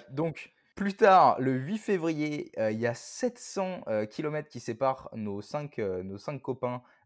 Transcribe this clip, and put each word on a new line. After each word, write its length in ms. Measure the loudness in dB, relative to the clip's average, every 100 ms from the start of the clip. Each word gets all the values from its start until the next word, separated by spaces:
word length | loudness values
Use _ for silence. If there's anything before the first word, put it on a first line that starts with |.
| -2
donc, 420 | -4 -4 -4 -14 _ _
plus 200 | -4 -4
tard, 460 | 4 8 10 8 6
le 120 | 2
huit 240 | 0 -2 -4
février, 720 | 0 0 0 0 -2 -4 -6 -2
euh, 120 | 0
il 80 | 2
y 80 | 0
a 80 |
sept 440 | -2 -8 -4 -4 -4
cents, 420 | -8 -4 -4 -6 -2
euh, 160 | -2
kilomètres 440 | -2 -4 -4 -4 -6
qui 100 | -8
séparent 480 | -8 0 0 0 -8
nos 260 | -8 -6 -6
cinq, 380 | -6 -8 -6 -4
euh, 240 | -2 -2
nos 160 | -6 -8
cinq 220 | -8 -6
copains, 400 | -6 -4 -4 -6 -12 _